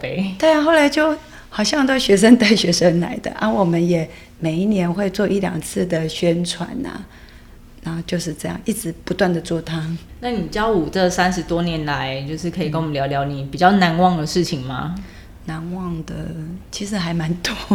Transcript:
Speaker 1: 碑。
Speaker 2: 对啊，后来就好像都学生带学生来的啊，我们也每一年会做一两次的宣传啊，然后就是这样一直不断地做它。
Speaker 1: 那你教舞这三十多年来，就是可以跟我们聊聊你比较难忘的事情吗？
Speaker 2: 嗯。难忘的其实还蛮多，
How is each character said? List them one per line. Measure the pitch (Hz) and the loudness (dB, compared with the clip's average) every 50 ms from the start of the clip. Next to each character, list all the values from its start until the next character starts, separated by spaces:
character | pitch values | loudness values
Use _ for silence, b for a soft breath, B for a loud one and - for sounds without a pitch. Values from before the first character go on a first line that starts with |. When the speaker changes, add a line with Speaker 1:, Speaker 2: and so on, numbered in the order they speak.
Speaker 1:
碑。 | - 127 139 175 196 196 185 | -8 -6 -4 -2 -4 -4 -2
Speaker 2:
对 | - 311 320 | 2 4 4
啊， | 311 302 | 4 4
后 | 294 320 | 4 4
来 | 330 311 285 285 | 6 6 4 4
就 | 285 302 302 320 302 311 B B B B B B | 4 2 2 2 0 -2 B B B B B B
好 | - - | -4 -2
像 | 214 - - 302 269 | -2 0 2 2 2
都 | 247 175 | 2 2
学 | - - - 202 | 2 4 4 6
生 | 190 208 220 247 | 8 10 8 8
带 | 240 214 202 226 | 8 8 4 4
学 | 185 - 175 | 4 4 2
生 | 170 - 165 180 165 175 | 2 4 4 4 4 4
来 | 170 - - - | 0 -2 -4 -6
的 | - - | -8 -8
啊， | - - - 220 | -6 -2 -2 0
我 | 226 220 190 | 2 2 2
们 | 170 170 170 175 175 | 2 2 2 2 2
也 | 175 165 160 160 B B B B B - | 2 0 0 -4 B B B B B -6
每 | 165 160 160 | -4 -2 0
一 | 170 196 | 0 0
年 | 214 214 190 175 175 | 2 2 2 0 0
会 | 165 196 208 190 | 0 0 -2 -2
做 | 190 - 202 - | 0 0 0 2
一 | 190 202 | 2 0
两 | 190 180 180 165 | 0 -2 -4 -4
次 | 160 - - 196 185 | -6 -6 -4 -4 -2
的 | 180 175 160 160 160 | 0 -2 -2 -2 -4
宣 | - - 180 170 170 175 175 | -4 0 0 2 2 2 -2
传 | 170 - - 175 - - - - | -4 -4 -8 -8 -8 -6 -8 -8
啊， | - - - 190 B B B B B B B B B B B - - - - | -8 -10 -12 -14 B B B B B B B B B B B -20 -20 -20 -12
然 | - 165 165 | -10 -8 -8
后 | 165 170 | -6 -6
就 | - 180 170 | -4 -4 -4
是 | 156 165 156 | -4 -6 -8
这 | - - | -6 -6
样 | 156 170 - - | -6 -6 -6 -4
一 | - | -6
直 | 214 - - 165 165 - - | -6 -4 -6 -8 -8 -8 -8
不 | - 180 | -6 0
断 | - 202 180 | 0 2 2
地 | 175 165 | 2 -2
做 | 165 - 170 160 | -2 -4 -4 -4
它。 | 160 - 160 160 160 160 165 160 - - - - | -4 -4 -6 -4 -4 -4 -6 -8 -8 -14 -16 -8
Speaker 1:
那 | 240 247 | -6 -4
你 | 240 202 165 151 | -4 -4 -4 -4
教 | - 208 214 226 | -2 0 0 2
舞 | 220 180 151 147 | 2 2 0 0
这 | - 190 185 180 | 2 2 2 2
三 | 175 196 180 185 | 4 2 2 2
十 | 185 180 | 2 0
多 | 160 - 170 170 | -2 -2 0 0
年 | 175 175 165 160 151 | 0 0 -2 -2 -2
来， | 147 143 131 135 131 135 135 | -2 -2 -2 -4 -4 -6 -6
就 | 139 143 156 | -6 -6 -6
是 | 156 180 170 | -6 -6 -6
可 | - 180 | -4 -2
以 | 160 151 | -2 -2
跟 | 151 160 | -2 -2
我 | 160 | -2
们 | 156 | -2
聊 | 147 139 139 | -2 -2 -2
聊 | 135 143 139 139 | 0 0 -2 -2
你 | 143 143 139 139 139 | -2 -4 -6 -6 -8
比 | - | -2
较 | 156 180 185 | 4 4 6
难 | 202 196 180 170 160 | 6 6 4 4 4
忘 | 170 180 180 180 165 | 4 4 4 4 0
的 | 151 | -2
事 | 151 - 180 165 | 0 0 0 0
情 | - 165 135 | 0 -2 -6
吗？ | 127 131 131 127 139 147 175 | -6 -6 -6 -6 -6 -6 -6
Speaker 2:
嗯。 | 196 190 B B B B B B - - | -8 -10 B B B B B B -14 -10
难 | - 160 160 165 170 180 | -10 -8 -8 -6 -8 -8
忘 | 185 180 175 170 160 160 | -6 -6 -6 -6 -6 -8
的 | - 170 156 160 160 165 160 156 165 175 190 - - | -8 -10 -8 -8 -8 -8 -8 -10 -10 -10 -12 -14 -14
其 | - - 208 | -10 -10 -6
实 | 196 214 196 | -4 -4 -4
还 | 170 170 170 | -2 -2 -2
蛮 | 170 156 160 170 | -2 0 -2 -2
多， | - - - 220 - - - | -2 -4 -6 -6 -6 0 0